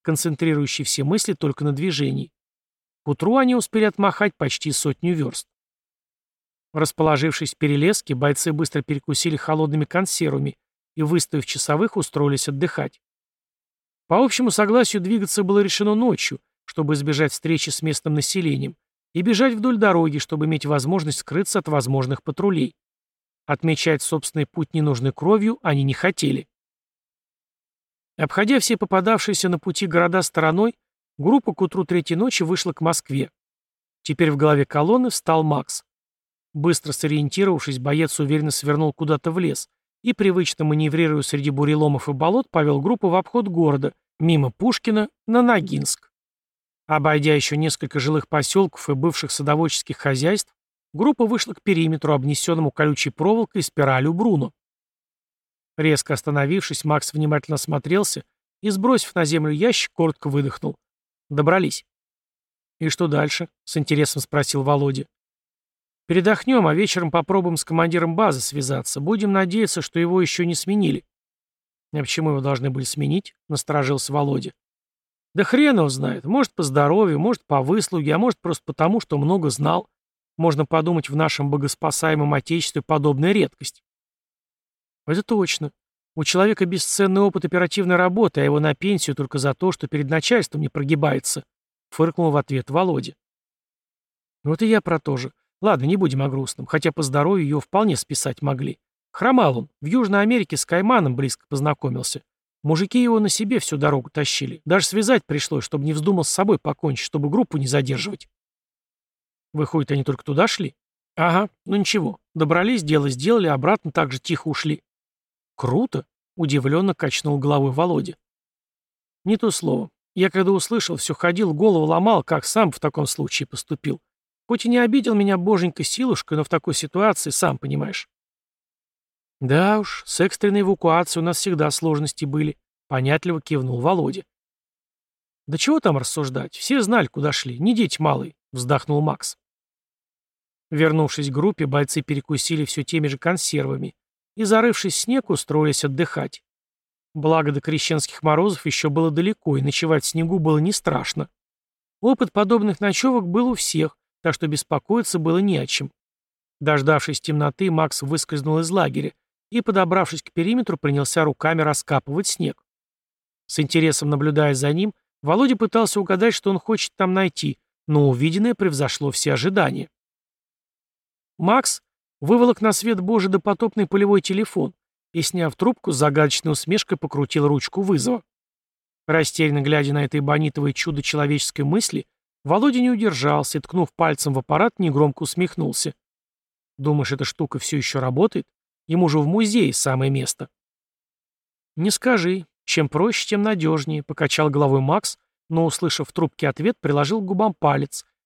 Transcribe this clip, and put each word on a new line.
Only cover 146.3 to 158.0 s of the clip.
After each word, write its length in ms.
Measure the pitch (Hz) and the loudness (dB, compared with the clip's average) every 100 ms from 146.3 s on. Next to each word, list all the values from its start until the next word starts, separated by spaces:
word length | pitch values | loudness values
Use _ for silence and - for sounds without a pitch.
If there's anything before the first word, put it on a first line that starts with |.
| - _ _ _ _ _ _ _ | -12 _ _ _ _ _ _ _
Благо, 360 | 156 156 160 147 | -2 2 2 2
до 100 | 143 | -2
крещенских 640 | - 156 - 160 - - | -2 -4 -2 -2 -4 -2
морозов 440 | 156 151 202 165 151 | 2 4 2 0 -4
ещё 240 | - 151 | -2 0
было 200 | 143 165 | 0 0
далеко, 460 | 151 185 220 156 139 | 0 -2 -2 -2 0
и 60 | |
ночевать 420 | 139 - 160 156 | 0 -2 0 0
в 40 | - | 0
снегу 300 | 160 165 185 | -2 -2 0
было 200 | 156 151 | 2 2
не 140 | 170 | 2
страшно. 560 | - - 143 - 151 147 _ _ _ _ _ _ _ | 0 -2 -2 -4 -6 -8 _ _ _ _ _ _ _
Опыт 300 | 233 269 226 | 0 2 2
подобных 500 | 202 202 233 208 170 | 2 2 2 2 0
ночёвок 460 | 202 - 262 247 175 | -2 0 2 2 0
был 220 | 196 247 | 0 0
у 60 | |
всех, 420 | 226 - 156 156 - _ _ | 0 -2 -2 -2 -4 _ _
так 120 | 165 | -4
что 120 | 147 156 | -2 -2
беспокоиться 720 | 147 - 151 - 226 - 180 | -4 -2 -4 0 0 0 -2
было 200 | 160 170 | 0 2
не 180 | 202 156 | 2 0
о 100 | 131 | -2
чем. 240 | - 139 - _ _ _ _ _ _ | -6 -6 -14 _ _ _ _ _ _
Дождавшись 600 | 143 147 135 151 - 147 | 0 2 2 2 0 -6
темноты, 500 | - 147 147 - 190 | -4 -2 -2 -2 0
Макс 320 | 160 156 - | 0 0 -4